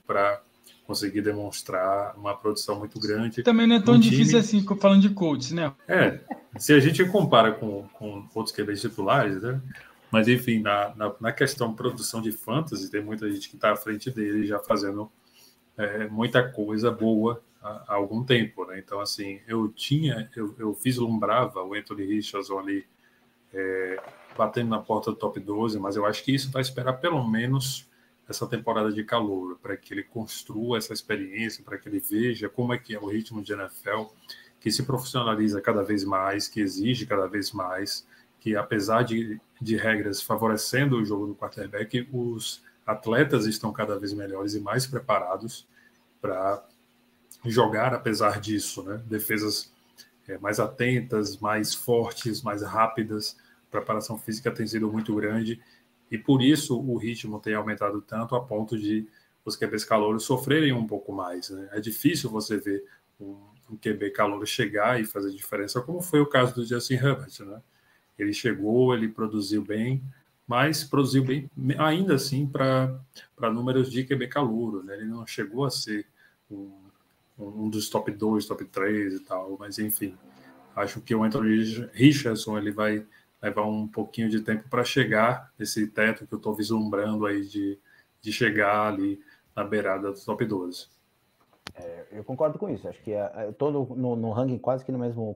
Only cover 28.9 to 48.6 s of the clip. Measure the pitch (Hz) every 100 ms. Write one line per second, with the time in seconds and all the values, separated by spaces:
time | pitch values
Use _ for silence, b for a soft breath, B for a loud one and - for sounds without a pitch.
28.9 | 107 107 120 107 95 90 90 - 95 -
29.9 | 98 - 117 110 - - 107 117 117 110
30.9 | 107 - 107 95 101 113 - - 101 -
31.9 | 104 - 104 123 110 104 - 120 120 -
32.9 | 107 104 107 110 107 98 101 95 - 101
33.9 | 110 107 B B B B _ 113 107 131
34.9 | 127 - 131 117 107 107 101 101 107 98
35.9 | 104 98 95 95 104 - 117 101 92 107
36.9 | 123 107 104 92 101 98 101 92 92 101
37.9 | - b b b _ 113 104 101 110 98
38.9 | 113 120 113 113 107 - - 110 107 110
39.9 | 110 101 98 - 107 113 107 - 127 143
40.9 | 123 107 104 104 101 101 - 98 101 107
41.9 | 123 123 127 120 113 - - b b -
42.9 | 107 110 117 147 143 110 107 113 107 107
43.9 | 101 101 101 101 95 101 104 101 117 131
44.9 | 123 - 101 90 98 117 - - b b
45.9 | b _ _ 101 92 95 101 - _ _
46.9 | _ _ _ _ - 120 113 110 107 123
47.9 | 123 120 107 104 101 101 104